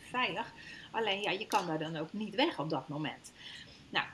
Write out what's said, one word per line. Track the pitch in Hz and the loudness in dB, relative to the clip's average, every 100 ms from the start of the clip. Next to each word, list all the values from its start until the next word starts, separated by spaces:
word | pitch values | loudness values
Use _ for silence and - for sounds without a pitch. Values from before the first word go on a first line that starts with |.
| - | -4
veilig. | 254 240 175 - - - - - | 0 2 0 -4 -8 -14 -14 -6
Alleen | 220 226 196 | 0 2 2
ja, | 202 | 2
je | 185 214 | 0 2
kan | 220 180 | 2 4
daar | 156 | 2
dan | 156 165 | 0 -2
ook | 160 | -2
niet | 202 214 190 | -4 -2 4
weg | 294 - | 4 4
op | 147 | 0
dat | 156 - | 0 0
moment. | 147 151 - - - - - - - - | -2 -4 -4 -12 -14 -14 -14 -16 -18 -2
Nou, | - - | 0 0